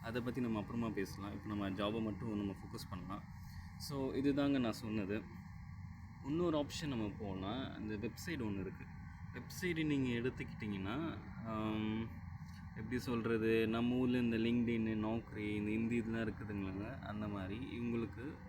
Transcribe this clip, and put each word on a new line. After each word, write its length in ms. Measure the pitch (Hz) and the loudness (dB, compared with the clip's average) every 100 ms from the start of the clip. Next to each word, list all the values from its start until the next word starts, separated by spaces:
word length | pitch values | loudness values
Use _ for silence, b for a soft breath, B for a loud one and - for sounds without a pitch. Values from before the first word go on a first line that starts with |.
அதை 180 | 117 120 | -2 -2
பத்தி 200 | 120 123 | 0 0
நம்ம 180 | 123 110 | 2 2
அப்புறமா 300 | 98 120 117 | 0 0 0
பேசலாம். 440 | 101 95 - 98 | 0 -2 -2 -6
இப்ப 140 | 104 104 | -6 -4
நம்ம 220 | 104 98 | 0 0
ஜாபை 340 | 95 104 113 | 2 2 2
மட்டும் 340 | 110 92 113 104 | 0 -2 -2 0
நம்ம 140 | 101 | 0
ஃபோக்கஸ் 380 | 95 - 113 - | -2 -6 -8 -6
பண்ணலாம். 320 | 92 92 101 - B B B B - | -6 -6 -8 -8 B B B B -10
So, 360 | - 139 135 | -6 -2 0
இதுதாங்க 460 | 123 139 139 143 139 | 2 4 4 4 4
நான் 140 | 117 | 2
சொன்னது. 480 | 104 113 110 95 107 - - - - - - - - - - 135 | 0 -2 -2 0 -2 -4 -12 -12 -12 -12 -10 -10 -12 -12 -10 -2
இன்னொரு 320 | 156 175 156 | 2 4 2
ஆப்ஷன் 300 | 143 - 156 | 0 -2 -2
நம்ம 240 | 123 107 95 | 0 0 -2
போனா, 560 | 104 95 95 120 135 - | -4 -2 -2 -2 -4 -6
இந்த 280 | 110 107 113 | -4 -2 -4
வெப்சைட் 340 | - - 156 | -4 -4 -2
ஒண்ணு 180 | 110 98 | 0 -2
இருக்கு. 260 | 92 - - - - - - | -4 -6 -10 -10 -10 -10 -8
வெப்சைட் 520 | - - - 180 160 156 | -8 -8 -4 0 2 4
நீங்க 240 | 143 127 | 4 4
எடுத்துக்கிட்டீங்கன்னா, 1040 | 117 123 - - - 107 98 95 127 165 98 95 - 110 | 2 0 -2 -6 -4 -2 0 0 0 -2 -4 -8 -8 -4
ஆம், 600 | 110 110 110 107 110 113 - - - B B - - | 0 2 2 2 0 -2 -6 -8 -8 B B -10 -8
எப்படி 220 | 110 123 | -2 -2
சொல்றது, 680 | 127 120 113 113 113 113 113 | 2 0 4 4 6 6 6
நம்ம 280 | 113 120 123 | 4 4 4
ஊர்ல 220 | 127 123 | 4 6
இந்த 200 | 120 113 | 4 4
LinkedIn, 440 | 113 120 117 117 | 6 6 4 4
Naukri, 760 | 110 110 110 113 - 107 104 104 | 4 2 2 2 -2 -4 0 0
இந்த 160 | 104 | 2
Indeed-லாம் 560 | 110 113 120 110 113 110 | 2 4 2 2 0 0
இருக்குதுங்களேங்க, 720 | - 107 104 95 95 107 135 | -2 -4 -2 -2 -2 -4 -6
அந்த 280 | - 104 107 | -6 -4 -2
மாதிரி 320 | 101 95 107 131 | -2 -2 -4 -4
இவங்களுக்கு 600 | 120 120 117 113 - 135 - | -2 0 0 0 -4 -8 -8